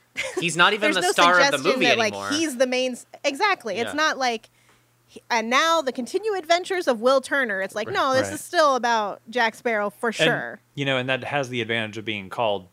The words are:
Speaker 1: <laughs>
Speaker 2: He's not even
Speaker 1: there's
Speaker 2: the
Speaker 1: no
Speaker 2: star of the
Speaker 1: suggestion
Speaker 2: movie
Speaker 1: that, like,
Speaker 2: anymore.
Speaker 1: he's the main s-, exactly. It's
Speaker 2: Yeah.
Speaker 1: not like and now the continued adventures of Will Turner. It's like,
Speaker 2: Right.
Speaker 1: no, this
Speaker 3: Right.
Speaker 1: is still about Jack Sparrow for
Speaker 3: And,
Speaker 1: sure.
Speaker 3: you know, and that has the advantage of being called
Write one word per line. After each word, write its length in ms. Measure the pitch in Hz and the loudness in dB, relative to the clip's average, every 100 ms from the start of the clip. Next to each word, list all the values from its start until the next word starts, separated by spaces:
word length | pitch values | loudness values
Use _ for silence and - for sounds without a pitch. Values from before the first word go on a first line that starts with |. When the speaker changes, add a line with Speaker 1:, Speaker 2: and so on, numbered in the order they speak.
| _ | _
Speaker 1:
<laughs> 240 | - 523 370 | -10 -8 -4
Speaker 2:
He's 160 | 170 | -2
not 180 | 165 185 | 4 4
even 80 | 208 | 4
Speaker 1:
there's 140 | 208 | 0
Speaker 2:
the 60 | 185 | 0
Speaker 1:
no 100 | 359 | 0
Speaker 2:
star 200 | 190 175 | 4 6
of 60 | 180 | 6
the 40 | 185 143 | 4 2
Speaker 1:
suggestion 140 | 131 | 0
Speaker 2:
movie 120 | 165 | 2
Speaker 1:
that, 120 | 170 - | 2 2
like, 160 | 214 | 0
Speaker 2:
anymore. 160 | - 202 | -2 -4
Speaker 1:
he's 280 | 302 311 247 | -2 -2 0
the 100 | 254 | 0
main 240 | 254 254 | 0 -4
s-, 120 | 240 - - | -6 -16 -6
exactly. 520 | 285 277 415 359 226 190 | -4 0 0 0 -4 -6
It's 120 | 226 | -4
Speaker 2:
Yeah. 40 | |
Speaker 1:
not 240 | 285 311 269 | 0 -2 0
like 300 | 254 226 - _ _ _ _ _ _ - - | -2 -4 -10 _ _ _ _ _ _ -18 -4
and 200 | 233 226 | -2 2
now 320 | 262 330 330 | 2 4 2
the 100 | 262 | 0
continued 460 | 254 240 370 440 381 | -6 -6 -4 -2 -4
adventures 500 | 294 339 370 359 294 | 0 0 0 -2 0
of 140 | 226 | 0
Will 200 | 247 269 | 2 2
Turner. 400 | - 285 240 190 | 2 -2 -2 -2
It's 140 | 196 | -4
like, 120 | 208 226 | -6 -4
Speaker 2:
Right. 60 | |
Speaker 1:
no, 180 | 392 285 | -2 2
this 120 | 262 269 | 2 0
Speaker 3:
Right. 60 | |
Speaker 1:
is 80 | 302 | -6
still 340 | - 349 294 | -4 2 4
about 460 | 254 240 226 202 - - | 2 0 0 -2 -8 -6
Jack 260 | 240 226 | 0 0
Sparrow 340 | - 240 214 208 | 0 -2 -2 -2
for 200 | - 233 | -4 -4
Speaker 3:
And, 60 | |
Speaker 1:
sure. 440 | 202 160 185 120 - _ | 2 2 2 -6 -14 _
Speaker 3:
you 100 | 147 | -6
know, 120 | 139 131 | -2 0
and 100 | 127 | 0
that 140 | 131 | -2
has 240 | 113 143 127 | -2 -4 -2
the 120 | 123 | -4
advantage 360 | 110 117 110 107 | -2 -2 -4 -8
of 80 | |
being 240 | 107 104 92 | -6 -8 -8
called 380 | 131 113 98 90 | -2 0 -2 -6